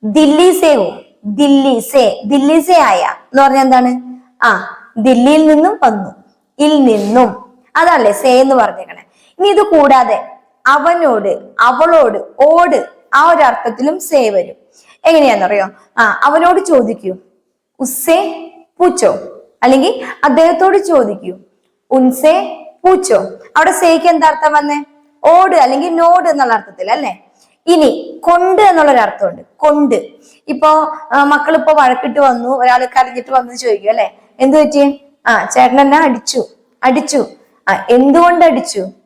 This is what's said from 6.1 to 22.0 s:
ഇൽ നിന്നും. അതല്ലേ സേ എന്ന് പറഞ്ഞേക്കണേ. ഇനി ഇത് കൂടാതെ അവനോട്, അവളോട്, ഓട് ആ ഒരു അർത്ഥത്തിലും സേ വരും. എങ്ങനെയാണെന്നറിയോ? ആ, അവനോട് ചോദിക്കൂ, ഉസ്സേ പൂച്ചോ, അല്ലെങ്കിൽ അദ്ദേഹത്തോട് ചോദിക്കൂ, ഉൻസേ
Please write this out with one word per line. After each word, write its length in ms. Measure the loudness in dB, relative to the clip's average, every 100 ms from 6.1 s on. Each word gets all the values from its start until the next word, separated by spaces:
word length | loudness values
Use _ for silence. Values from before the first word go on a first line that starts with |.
| -16 _ _ _ _
ഇൽ 260 | 0 2 2
നിന്നും. 600 | 0 0 0 0 -2 -18 _ _ -2
അതല്ലേ 360 | 0 2 0
സേ 300 | 0 0 2
എന്ന് 140 | 2 0
പറഞ്ഞേക്കണേ. 500 | -2 -4 -16 -20 _ _ _ _
ഇനി 100 | 0
ഇത് 120 | 0
കൂടാതെ 640 | 2 2 4 2 2 -2 -6 -20 _ _ -2
അവനോട്, 600 | 0 0 0 0 -2 -4 -8 -10 -2
അവളോട്, 580 | -2 0 2 2 2 -2 -12 0
ഓട് 460 | 2 4 2 -2 -6 _ _
ആ 180 | 0 2
ഒരു 100 | 2
അർത്ഥത്തിലും 580 | 2 0 -8 -6 -6 -6
സേ 300 | -4 -2 0
വരും. 260 | -2 -6 -12 _ _ _ _ 0
എങ്ങനെയാണെന്നറിയോ? 640 | 2 2 0 -2 -2 -6 -10 _ -2
ആ, 220 | -2 0
അവനോട് 360 | 0 2 2 0
ചോദിക്കൂ, 540 | 2 0 0 -6 -10 -12 _ _ _ _ _ _
ഉസ്സേ 380 | -10 -8 -2 0 -2 -10 -18 -20 _ _
പൂച്ചോ, 380 | -2 0 -2 -2 -10 -20 _ _
അല്ലെങ്കിൽ 420 | 0 2 0 -4 -10 -4
അദ്ദേഹത്തോട് 540 | -2 2 0 2 0 0
ചോദിക്കൂ, 560 | 0 0 0 -6 -12 -18 _ _ _ _ _
ഉൻസേ 420 | 0